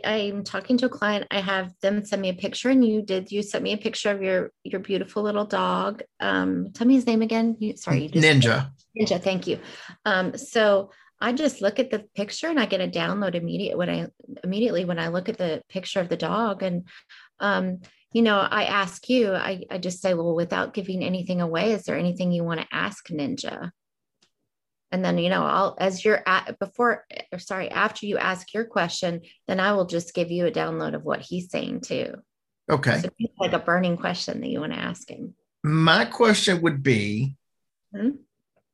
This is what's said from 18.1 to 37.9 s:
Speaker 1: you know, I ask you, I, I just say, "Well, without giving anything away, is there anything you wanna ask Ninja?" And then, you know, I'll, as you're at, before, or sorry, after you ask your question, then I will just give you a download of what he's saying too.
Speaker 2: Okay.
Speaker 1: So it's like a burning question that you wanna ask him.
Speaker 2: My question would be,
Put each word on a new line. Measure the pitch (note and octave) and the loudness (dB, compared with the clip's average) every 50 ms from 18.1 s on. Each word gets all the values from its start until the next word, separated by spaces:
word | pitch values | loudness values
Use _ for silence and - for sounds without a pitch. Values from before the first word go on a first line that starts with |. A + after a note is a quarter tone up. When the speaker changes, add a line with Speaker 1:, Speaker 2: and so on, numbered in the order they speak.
| - | 2
Speaker 1:
you | A3+ | 4
know, | A#3 A3 G#3 | 6 6 6
I | G3 F#3+ - - G#3 - | 4 2 2 2 0 0
ask | - G3+ G3+ G3 F3+ - - - - | 2 0 0 0 -2 -4 -8 -2 2
you, | B3+ B3+ A3+ G3 F#3 | 2 4 4 2 0
I, | E3 - - G3 F3+ - - | 0 -2 -4 -4 -6 -8 -8
I | - | -8
just | F#3 F3+ F3+ F3 - | -6 -6 -6 -6 -2
say, | - F#3+ F3+ | 0 0 0
"Well, | E3 E3+ E3+ D#3+ | 2 0 0 0
without | E3+ E3+ E3 F#3 F#3 - - - | 0 0 0 0 -2 -2 -2 -4
giving | G#3+ F#3 F#3+ F#3 F#3 F3 | -6 -6 -4 -4 -4 -2
anything | F3 F3+ F#3 F3 F3+ F#3 F3 | -2 -2 -2 -2 -2 -2 0
away, | F3 E3 E3 E3 G3 A3+ | 0 0 0 0 2 2
is | A3 F#3 - | 0 0 -2
there | - - | -4 -2
anything | - F3 F3+ F3 F#3 F3+ F3+ | 0 0 0 0 0 0 0
you | F3 E3+ E3+ | 0 0 0
wanna | E3 E3 D#3+ - - | -2 -2 -4 -4 -4
ask | C#3 D#3+ F3+ G#3 G3+ - - - | -4 -4 -4 -4 -6 -10 -12 -10
Ninja?" | D#3+ D3 C#3+ - C3+ C3+ - - - - - F3 - _ _ _ _ _ _ _ _ _ _ _ _ _ _ _ _ _ _ _ _ _ _ _ | -6 -6 -4 -4 -6 -6 -8 -8 -8 -8 -10 -12 -12 _ _ _ _ _ _ _ _ _ _ _ _ _ _ _ _ _ _ _ _ _ _ _
And | F#3 F#3 F#3 | -4 -2 0
then, | F3 F3 | 0 0
you | F3 E3+ F3+ | 2 2 2
know, | F#3+ F3 D#3 | 2 2 2
I'll, | D3 - F#3 G3 - - - | 2 2 2 2 0 0 0
as | F#3 F#3+ F#3 F3+ - | -2 -2 0 0 2
you're | G#3+ G#3+ - - | 2 2 2 2
at, | F#3+ F#3 - - - - - | 2 2 2 0 -4 -8 -8
before, | G3 F#3 - - A#3+ A#3+ G#3 - - - - - - - F#3 | -8 -6 -2 0 2 2 2 0 -4 -12 -14 -14 -12 -12 -12
or | F3+ | -12
sorry, | - - G3 F#3+ D#3+ - | -10 -8 -8 -6 -6 -4
after | - - G3+ G#3+ - - G#3+ | -2 0 0 0 -2 -4 -4
you | G3+ G3 | -4 -2
ask | - - F#3 F#3 F3 - - - | 0 0 0 -2 -4 -6 -6 -6
your | G#3+ A#3 | -6 -6
question, | A3+ - G3+ E3+ E3+ - - F#3 F3 E3+ E3+ - - - _ _ | -2 0 0 0 0 -2 -2 -2 -4 -4 -4 -8 -14 -20 _ _
then | - F#3+ F#3+ | -4 -2 0
I | F#3+ G3+ G#3 | 2 2 2
will | G3 F3+ | 2 0
just | F3+ E3 E3+ E3+ - - | 0 -2 -4 -4 -4 -4
give | F3+ E3+ E3+ | -4 -2 -2
you | E3+ F3 F3 | 0 0 0
a | D#3+ | 0
download | D#3 D#3+ D#3+ E3 E3 D#3+ D#3 D3+ D3+ | 0 0 -2 -2 -2 -4 -4 -4 -6
of | D3+ D3+ | -4 -4
what | D3+ C#3 - | -4 -4 -4
he's | - - E3+ F3+ F3+ - | -4 -6 -6 -6 -6 -6
saying | - - - - - - | -6 -6 -4 -4 -6 -6
too. | - - - - - - - - - _ _ _ _ _ _ _ _ - | -6 -6 -4 -4 -4 -6 -8 -12 -18 _ _ _ _ _ _ _ _ 0
Speaker 2:
Okay. | D3+ C#3 - B2 - D#3 | 0 2 2 2 2 0
Speaker 1:
So | F3 - - - | 0 -4 -6 -6
it's | A3+ - - | -8 -6 -4
like | - F#3+ F3 | -2 -2 0
a | F3+ D#3+ | 0 0
burning | - F3 E3+ F3+ F3+ F3 E3+ | 2 2 2 2 2 2 0
question | F3 - F3 F3+ - - - - - | 0 -2 -4 -4 -4 -6 -6 -6 -6
that | - | -6
you | - - - | -6 -6 -4
wanna | - - - | -4 -6 -6
ask | - - - - - - - | -6 -6 -6 -8 -10 -12 -16
him. | - - - - - _ _ _ _ _ - | -16 -14 -14 -16 -16 _ _ _ _ _ -2
Speaker 2:
My | D3+ D#3 D#3+ D#3+ E3 E3 G#3+ - | 2 4 6 6 8 6 6 4
question | - - - A#3 A3 G#3 - - G3+ F#3 E3+ | 2 2 4 6 6 6 6 4 4 4 4
would | E3 E3 D3 C#3 C3+ | 4 2 2 2 4
be, | C#3 A#2 G#2+ G2+ G#2 G#2 A2 C3+ C#3 C#3 - _ _ _ _ _ _ _ _ _ _ | 4 4 4 2 0 0 -2 -2 -2 -4 -8 _ _ _ _ _ _ _ _ _ _